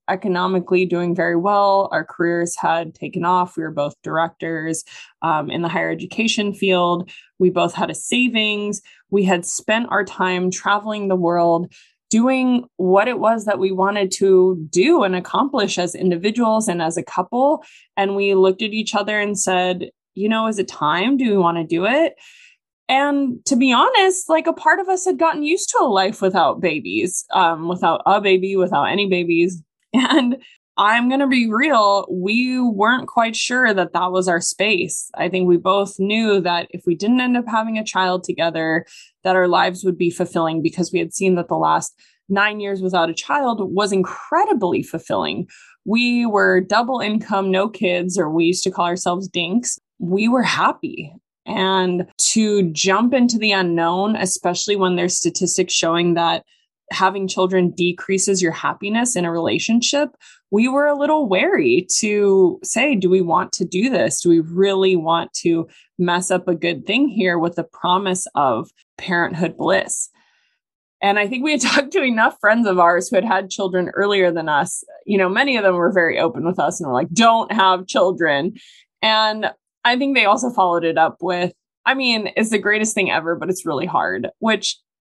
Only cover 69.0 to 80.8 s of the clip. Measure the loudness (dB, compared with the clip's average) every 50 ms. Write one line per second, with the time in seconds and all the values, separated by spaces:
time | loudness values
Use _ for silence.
69 | -6 -2 -2 0 0 -2 -2 -2 -4 -4 -4 -2 0 0 0 0 0 -4 -6 -8
70 | -10 -10 _ _ _ _ _ _ _ _ _ _ _ _ _ _ _ _ _ -2
71 | 0 0 2 2 0 -2 -2 -4 -2 -2 0 0 0 0 0 0 0 0 0 0
72 | 0 0 2 2 2 0 0 2 2 2 2 4 2 2 4 4 4 4 4 2
73 | 0 0 0 0 2 2 0 -2 -2 -4 -6 -6 -4 -2 -2 -2 -2 -2 -2 -2
74 | 0 2 2 2 2 2 0 0 -2 0 0 0 0 -2 -6 -12 -12 -14 -20 -12
75 | -4 -2 0 2 2 2 2 0 0 0 0 2 2 2 2 2 2 2 2 2
76 | 2 2 2 0 -2 -2 -2 -4 -4 -4 -2 0 -2 -2 -2 -4 -6 -2 -2 -2
77 | -2 -2 0 2 4 4 4 2 0 -2 0 2 2 2 2 0 -2 -2 0 0
78 | 2 2 0 0 0 0 2 0 0 -2 -6 -10 -18 -20 -20 -20 _ _ _ -4
79 | -2 0 2 2 0 0 -2 -4 -6 -8 -8 _ _ _ _ _ 0 0 0 2
80 | 0 0 2 2 4 4 2 2 0 -4 0 0 2 2 2 0